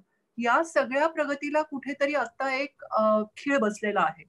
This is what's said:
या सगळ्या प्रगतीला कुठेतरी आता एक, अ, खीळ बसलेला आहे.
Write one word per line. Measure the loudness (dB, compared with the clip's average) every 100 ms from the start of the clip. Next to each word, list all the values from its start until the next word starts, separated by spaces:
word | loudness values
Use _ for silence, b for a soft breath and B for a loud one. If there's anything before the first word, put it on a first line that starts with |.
| _ _ _ -4
या | 2 2
सगळ्या | 2 0 0 2 0
प्रगतीला | 0 -2 -2 -2 -2
कुठेतरी | -2 -6 -8 -2 0
आता | 0 -4 -4 -4
एक, | -2 -4 -10
अ, | -4 0 2 2 0 -6
खीळ | 0 2
बसलेला | 2 0 -2 0
आहे. | 0 -2